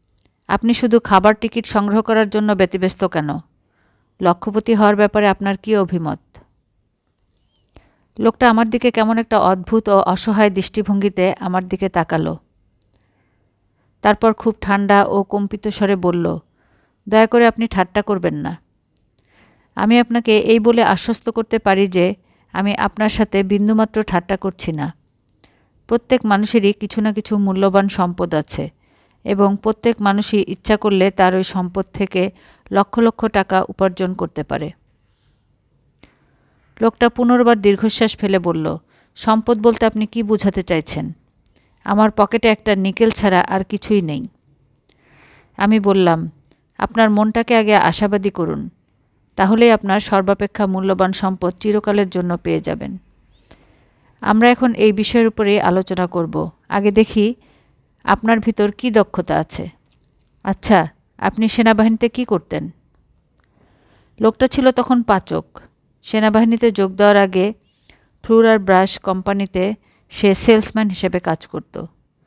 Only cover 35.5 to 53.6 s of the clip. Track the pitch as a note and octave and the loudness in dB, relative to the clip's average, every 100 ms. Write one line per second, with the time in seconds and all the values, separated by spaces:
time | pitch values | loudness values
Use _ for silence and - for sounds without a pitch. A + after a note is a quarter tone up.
35.5 | _ _ _ _ _ _ _ _ _ _ | _ _ _ _ _ _ _ _ _ _
36.5 | _ _ - A3+ - A#3+ A#3+ A#3+ B3 A#3+ | _ _ -4 -4 0 0 2 2 4 4
37.5 | A3+ G3+ G3 A3 - A3 - G3+ F#3+ F3 | 4 2 2 0 0 -2 -2 -2 0 0
38.5 | D#3+ D#3+ E3 - _ _ - - A3 A3 | -2 -4 -8 -12 _ _ -8 -2 0 0
39.5 | A#3 A3+ A3 A3+ A3 G#3+ A3+ G#3 G#3+ G3+ | 0 2 2 0 -2 -4 -4 -2 0 0
40.5 | F#3+ F3 E3 D#3 D3+ D#3+ E3 _ _ _ | -2 -2 -4 -4 -8 -10 -12 _ _ _
41.5 | _ _ _ - G3+ G#3+ G#3+ G#3 A3+ A#3 | _ _ _ -4 2 2 2 0 0 0
42.5 | G#3+ - G3 F#3+ F3+ A3+ - G#3 F#3 - | 0 -2 -2 -2 0 0 0 2 2 0
43.5 | F#3+ F#3+ G#3 - G#3 E3 D3 - - _ | -4 -6 -8 -2 -2 -2 -6 -10 -16 _
44.5 | _ _ _ _ _ _ _ _ _ _ | _ _ _ _ _ _ _ _ _ _
45.5 | - G3+ A3 G3+ G3 F3 E3 E3 - _ | -4 0 2 2 2 2 2 -2 -12 _
46.5 | _ _ - G3 A3+ A3 G#3 G#3+ A#3 A3+ | _ _ -8 -6 0 2 2 2 0 0
47.5 | A#3 G#3+ G3+ E3 E3 G#3 G3+ G3 F#3+ D#3+ | 0 4 4 2 0 0 0 -2 -2 -4
48.5 | D3+ D3 - _ _ _ _ _ - F#3+ | -4 -10 -16 _ _ _ _ _ -2 0
49.5 | A3 A#3 A3 G3+ G3 - G3 F#3+ G3+ G3+ | 2 4 2 0 -4 0 -2 0 -2 -4
50.5 | - G3+ F#3+ F#3+ F#3+ F#3 F#3+ F#3+ F#3+ F3+ | -4 -4 -2 -2 0 -2 -2 -4 -4 -4
51.5 | F3+ G#3+ G#3 G#3 G3+ G3 F3+ F3+ F3 E3+ | -4 -2 -2 0 -2 -2 -4 -4 -4 -4
52.5 | E3 D#3+ - - F#3+ - _ _ _ _ | -4 -4 -8 -10 -12 -18 _ _ _ _
53.5 | - | -20